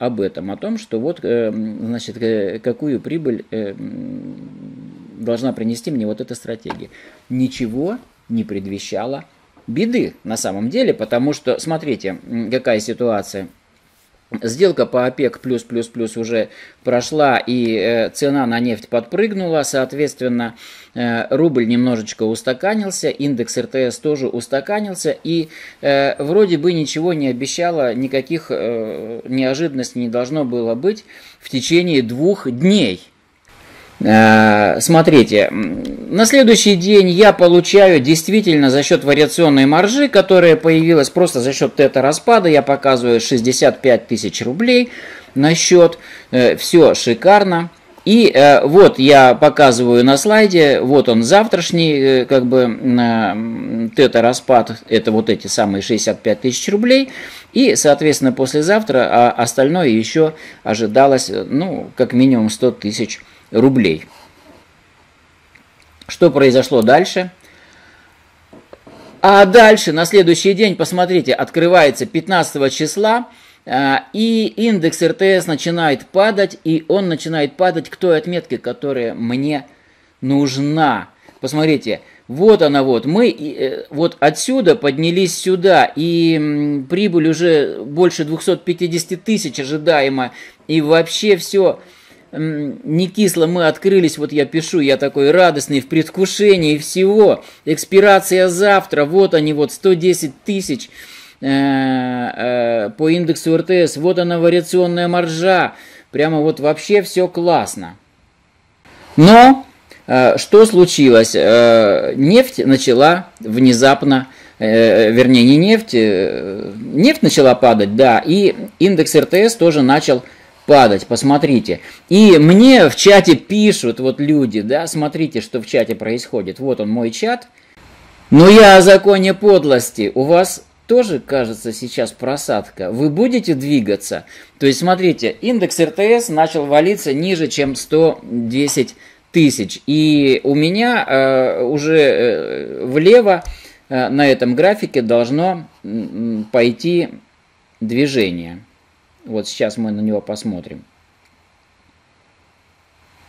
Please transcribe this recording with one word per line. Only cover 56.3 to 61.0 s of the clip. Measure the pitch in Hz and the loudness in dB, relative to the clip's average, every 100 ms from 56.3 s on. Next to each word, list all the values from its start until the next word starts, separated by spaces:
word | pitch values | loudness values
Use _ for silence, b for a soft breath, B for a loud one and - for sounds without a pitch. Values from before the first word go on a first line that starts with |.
| 104 | -4
тысяч | 131 120 - | -4 -6 -4
рублей. | 202 240 262 262 B B B B | -2 2 0 -2 B B B B
И, | - 254 117 | 0 0 2
соответственно, | 147 139 156 139 131 | 2 2 0 0 -2
послезавтра, | 127 131 151 160 214 214 131 92 | -2 -2 -2 0 -2 0 -2 0
а, | 117 120 | 2 2
остальное | - 117 - 135 180 147 | 0 -4 0 0 0 0
еще | 110 110 160 156 156 B B | 0 -2 -2 -2 -4 B B
ожидалось, | - 107 107 120 | -6 -4 -2 2